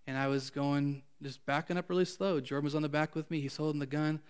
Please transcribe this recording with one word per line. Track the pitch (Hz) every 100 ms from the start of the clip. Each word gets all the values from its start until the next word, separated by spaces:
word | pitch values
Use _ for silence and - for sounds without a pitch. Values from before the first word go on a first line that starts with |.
| 135
and | 135
I | 139
was | 139 135
going, | 143 143 143 143 139 - -
just | 139 - -
backing | 147 160 180
up | 175
really | 180
slow. | 180 - 196 156
Jordan | 127 139
was | 147
on | 151
the | 151
back | 151 156
with | 160 156
me. | 160
He's | 135 -
holding | 156 147
the | 131
gun. | 147 156 156